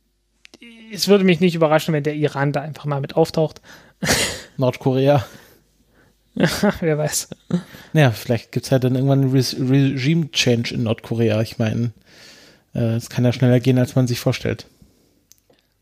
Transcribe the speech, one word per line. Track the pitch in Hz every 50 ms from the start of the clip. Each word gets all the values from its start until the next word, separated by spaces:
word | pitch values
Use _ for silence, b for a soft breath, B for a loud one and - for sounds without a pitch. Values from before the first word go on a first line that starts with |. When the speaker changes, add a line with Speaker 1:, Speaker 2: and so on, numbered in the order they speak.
| _ _ _ _ _ _ _ _ - _ - - - 240 226 226 220 220 220
Speaker 1:
es | 180 - 185
würde | 196 202 190
mich | 190 175 151
nicht | 185 185 165
überraschen, | 165 160 151 156 156 - - 160
wenn | 147 139
der | 151 151
Iran | 151 151 143 - 139 139 147 139
da | 143
einfach | 135 139 139 - -
mal | 143 143 139
mit | 135 143 -
auftaucht. | 160 165 - - 170 160 151 - - B B B B B B B _
<laughs> | - - - - - - - - - - _ -
Speaker 2:
Nordkorea. | 135 127 - - - 135 131 131 135 135 143 139 104 B B B B B B B B _ _ _ _ _ _
Speaker 1:
<laughs> | _ _ _ _ _ _ _ _
Wer | - - 165 - - - 208 - - 180 165 151 147
weiß. | 151 151 - - - - - - _ - 190 180 B B B B B B -
Speaker 2:
Naja, | 156 147 127
vielleicht | 107 - - - 123 113 - -
gibt's | - 127 - -
ja | 139 131
dann | 120 127 127
irgendwann | 131 131 139 139 135 135
einen | 131
Re-, | 131 139 127 - - - 139 127
Regime-Change | 135 139 139 135 139 135 123 139 165 170 160 135 - - - 131 120 117 117 - -
in | 131 123
Nordkorea. | 107 - - - - 117 113 117 113 107 107
Ich | 113 - - -
meine, | 117 110 110 113 117 120 - b b b b b b b b b b b b b b _ -
äh, | - 117 113 113
es | 117 - -
kann | - - 123
ja | 123 117
schneller | - 131 123 123 127
gehen, | 120 131 127 127
als | 123 - -
man | 135 127 120
sich | 123 -
vorstellt. | - 135 123 - - 113 113 - - _ _ _ _ _ _ _ _ _ _ _ _ _ _ _ _ _ _ _ _ _ _ _